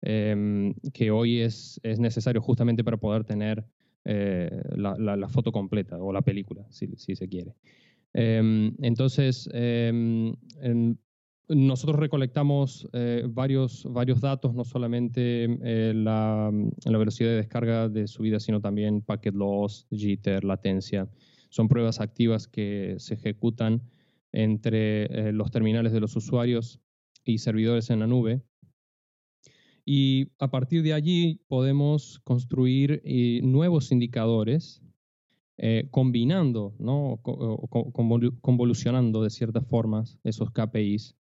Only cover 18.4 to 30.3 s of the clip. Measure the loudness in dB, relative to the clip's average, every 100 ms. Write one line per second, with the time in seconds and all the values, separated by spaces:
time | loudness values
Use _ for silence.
18.4 | 0 -2 0 -2 0 0 -2 -4 -4 -2
19.4 | 0 0 -2 -4 _ -4 -2 -2 0 -2
20.4 | 0 -2 -2 -2 -2 -6 -6 -10 _ _
21.4 | _ 0 2 4 2 -2 -6 0 2 2
22.4 | -2 -6 -4 -4 -6 -8 -8 -8 -6 -2
23.4 | -4 -2 0 0 -4 _ _ _ _ -2
24.4 | 0 0 0 0 0 0 -2 -2 -2 -2
25.4 | -2 0 2 2 2 0 0 -4 -2 0
26.4 | 0 0 -4 -12 _ _ _ _ -4 -2
27.4 | 0 0 2 0 0 0 2 2 2 -2
28.4 | -6 _ -20 _ _ _ _ _ _ _
29.4 | -20 _ _ _ -2 2 4 2 0